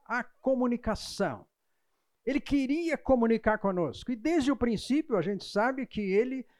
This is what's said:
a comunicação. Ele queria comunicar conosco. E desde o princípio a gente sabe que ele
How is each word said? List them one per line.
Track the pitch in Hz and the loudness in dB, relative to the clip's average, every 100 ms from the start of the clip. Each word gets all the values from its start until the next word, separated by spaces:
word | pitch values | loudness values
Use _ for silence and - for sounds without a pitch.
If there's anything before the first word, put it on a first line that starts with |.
| - | -6
a | 240 | -6
comunicação. | 226 - 262 254 247 240 220 202 - - 185 104 - _ _ _ _ _ _ _ | -6 -6 -2 2 2 0 -2 -4 -6 -4 -2 -4 -12 _ _ _ _ _ _ _
Ele | - 277 | -4 -4
queria | - 277 262 302 330 285 | 0 0 2 0 0 -2
comunicar | - 262 226 226 220 214 | 2 4 4 4 2 2
conosco. | 196 180 156 - - | 0 0 -2 -4 -8
E | 247 | -4
desde | 302 339 262 | 0 2 2
o | 254 | 2
princípio | 233 208 - 285 302 208 | 0 -2 0 -2 0 0
a | |
gente | 165 202 | 0 -4
sabe | - 202 240 269 247 | -4 0 0 -2 -6
que | 214 | -6
ele | 196 196 254 262 - | 0 2 2 -2 -10